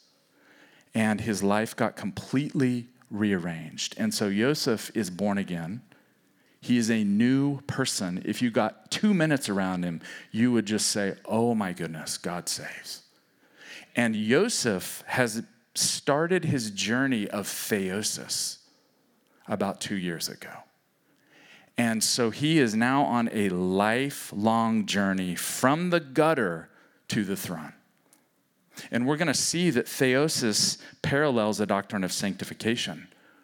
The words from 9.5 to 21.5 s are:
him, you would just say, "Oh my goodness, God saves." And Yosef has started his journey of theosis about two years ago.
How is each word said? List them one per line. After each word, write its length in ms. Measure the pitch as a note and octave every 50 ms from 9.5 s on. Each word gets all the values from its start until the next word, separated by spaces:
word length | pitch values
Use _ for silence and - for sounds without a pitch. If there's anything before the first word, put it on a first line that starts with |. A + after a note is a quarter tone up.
| G2+ G2 F#2+ F#2 F#2 F2+ F2
him, 180 | F2 E2+ D#2+ - - - - - _
you 200 | - A2 A#2 B2
would 140 | A#2+ A2+ G#2
just 220 | G2+ A2 G2+ -
say, 280 | - - A2 G2+ F#2+ F2+ - -
"Oh 300 | - G#2 A2 A#2 A#2+ A#2
my 160 | A2 G2+ F#2
goodness, 460 | F2 F2 E2+ D#2 D#2+ D#2 D#2 - -
God 320 | - - F2+ E2+ F2 E2+ -
saves." 540 | - - D#2+ - - - - - - - - _ _ _ _ _ _ _ _ _ _ - - - - - - _ _
And 200 | A#2+ A#2+ A#2 A2
Yosef 840 | G#2+ G#2+ G#2+ B2+ D#3+ G#3 B3 - - - A#2+ G2 F2+ - - - - -
has 360 | - - B2+ B2+ A2+ G#2 A2+ - - _ _ _ _ _
started 720 | - - - - - - - C#3 D3 E3 E3+ F#3 F3+ D#3
his 260 | D#3 C3+ C3 A2+ G#2+
journey 560 | G2+ F#2+ F#2+ G2+ A#2 B2+ C3+ C3+ B2+ A2 G2+ -
of 180 | - G#2 F#2+
theosis 1080 | - - - - - G#2+ G2+ F#2+ F#2 F#2 G#2 G#2+ - - - A#1 - - - - - - - _ _ _ _ _ _ _ _ _ _ _ _ _ _ _ _ _
about 340 | - A2+ F#2+ G2+ G2 - -
two 140 | - - G#2
years 320 | F#2+ F2+ F2+ E2 D#2 - -
ago. 220 | - - - - - - - _ _ _ _ _ _ _ _ _ _ _ _ _ _ - - -